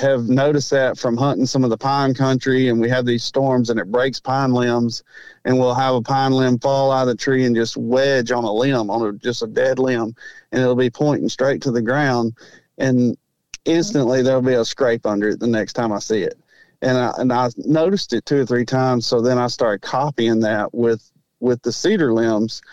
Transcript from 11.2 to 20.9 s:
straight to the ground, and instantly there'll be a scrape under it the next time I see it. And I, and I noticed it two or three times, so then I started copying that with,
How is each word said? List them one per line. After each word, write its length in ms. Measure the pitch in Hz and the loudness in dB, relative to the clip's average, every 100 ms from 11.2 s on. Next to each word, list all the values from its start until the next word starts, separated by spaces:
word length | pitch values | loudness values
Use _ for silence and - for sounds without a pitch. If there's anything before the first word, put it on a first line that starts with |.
| 110 | -2
straight 320 | - 131 110 | -2 -2 0
to 80 | 139 | -2
the 120 | 120 | -2
ground, 520 | 113 139 143 120 113 113 - - _ - | 0 0 0 0 -2 -6 -20 -20 _ -4
and 380 | 135 127 123 - _ _ _ - | 0 2 2 -2 _ _ _ -8
instantly 580 | - 165 160 151 120 131 | 0 0 0 0 2 2
there'll 200 | 127 131 | 2 2
be 120 | 127 | 2
a 100 | 123 | 0
scrape 420 | 113 - 131 117 110 | 0 0 0 0 -2
under 220 | 104 104 | -2 -2
it 120 | 92 | -2
the 60 | 120 | -2
next 280 | 110 104 | -2 -2
time 180 | - 113 | -4 -4
I 80 | 101 | -4
see 220 | - 110 | -2 -2
it. 140 | 85 - _ _ _ - | -2 -6 _ _ _ -6
And 180 | 139 127 | -2 0
I, 140 | 120 - | 0 -2
and 140 | 127 | 0
I 160 | 123 123 - | 0 -2 -4
noticed 540 | 117 156 170 196 - | 0 2 2 0 -2
it 140 | 117 - | -6 -2
two 140 | 143 | -2
or 60 | 120 | 0
three 180 | 120 | -2
times, 420 | 117 131 131 123 117 | 0 0 0 0 0
so 140 | 120 | 0
then 180 | 123 123 | 2 0
I 80 | 123 | -2
started 360 | - 117 98 | -2 -2 -2
copying 580 | - 127 147 139 113 110 | -4 -4 -2 0 0 2
that 340 | 107 110 101 | 0 -2 -4
with, 380 | 117 117 | -2 0